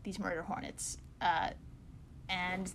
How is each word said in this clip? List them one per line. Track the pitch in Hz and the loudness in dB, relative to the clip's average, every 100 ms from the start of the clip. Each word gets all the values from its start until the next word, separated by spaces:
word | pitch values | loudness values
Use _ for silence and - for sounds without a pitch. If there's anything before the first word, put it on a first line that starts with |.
these | - 202 | -6 0
murder | 190 165 | 0 0
hornets. | 170 - - - - - - - | 0 -2 -4 -4 -4 -6 -8 4
Uh, | 175 165 - - - - - - - - - | 6 6 4 -2 -10 -14 -14 -14 -14 -8 -2
and | 185 180 185 185 | 2 2 2 0